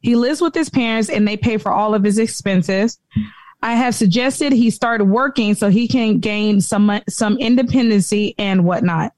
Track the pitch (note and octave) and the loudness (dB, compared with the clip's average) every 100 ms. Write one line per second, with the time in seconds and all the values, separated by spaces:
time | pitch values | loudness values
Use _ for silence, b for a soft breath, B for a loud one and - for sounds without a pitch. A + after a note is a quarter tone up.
0 | - A#3 B3 D4 E4+ E4+ D#4 - A#3 A3+ | 0 0 0 0 -2 -2 -2 -2 -2 -2
1 | A3 D4 G#3 G#3+ A#3 A3 G#3 - G#3+ G#3+ | -2 0 0 0 -2 -2 -2 -2 0 0
2 | G3+ G#3 A3 - G3+ F#3+ F3 F#3+ A3+ - | 0 0 -2 -4 -2 0 0 0 -2 -4
3 | _ B G#3 B B B A3+ A#3 B3 - | _ B -6 B B B -4 0 0 2
4 | G#3+ F#3+ B3+ C4 D4 B3+ A#3 - A#3+ A3+ | 2 2 -2 -2 0 2 2 0 -2 0
5 | G3+ G#3+ C4+ C4 G#3 G3+ G#3 G3 A#3+ C4 | 2 2 0 0 0 0 2 2 2 0
6 | A3 G#3+ G#3+ G#3 G#3+ G#3 - G#3 G#3 G3+ | 2 0 -2 -2 0 0 0 2 2 0
7 | - - G#3+ A#3 A3+ B3 B3 C4+ A#3 G#3 | -6 -4 -2 -2 0 0 2 2 2 2
8 | F3+ G#3 G#3 - G3+ F#3+ F3 F3+ F3+ E3 | 2 -2 -2 -4 -2 2 2 2 -2 -2
9 | G#3 | -4